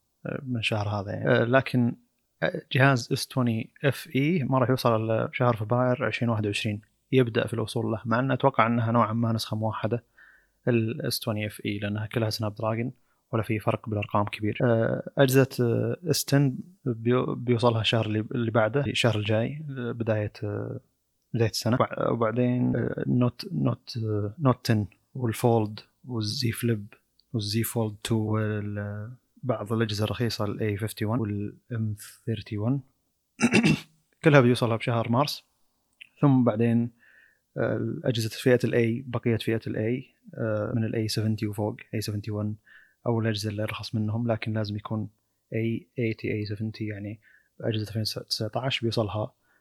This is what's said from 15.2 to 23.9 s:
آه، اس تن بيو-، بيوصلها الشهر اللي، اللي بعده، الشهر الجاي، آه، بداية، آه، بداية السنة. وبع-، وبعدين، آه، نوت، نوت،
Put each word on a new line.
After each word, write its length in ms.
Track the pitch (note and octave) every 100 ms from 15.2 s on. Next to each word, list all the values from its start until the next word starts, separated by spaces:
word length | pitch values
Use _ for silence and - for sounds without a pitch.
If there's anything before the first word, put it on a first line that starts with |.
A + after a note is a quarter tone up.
| C3+ C3+ B2+ -
آه، 500 | A#2+ A#2 A#2 - E3+
اس 140 | C#3
تن 340 | - C#3 C#3 - - _
بيو-، 500 | B2+ A2+ A#2 B2 -
بيوصلها 460 | B2+ A#2+ A#2 A#2+ A2+
الشهر 260 | G#2 A#2 G#2+
اللي، 140 | G#2+
اللي 300 | G#2+ B2+ A2+
بعده، 300 | A2+ A2 C#3
الشهر 380 | C#3 - A#2+ G#2
الجاي، 460 | G#2 A2 B2+ D3 D3+ C3+
آه، 140 | A#2+
بداية، 400 | A#2 A2+ G#2+ G#2 -
آه، 360 | G#2 G#2 A2+ A#2 - _ _ _ _
بداية 160 | A#2 A2
السنة. 260 | - A2+ B2
وبع-، 340 | A2+ - -
وبعدين، 640 | A#2 A2 A#2+ B2 B2 B2 A#2+
آه، 280 | A#2+ - C3+
نوت، 420 | B2+ A#2+ - -
نوت، 460 | D#3 C3 A#2 -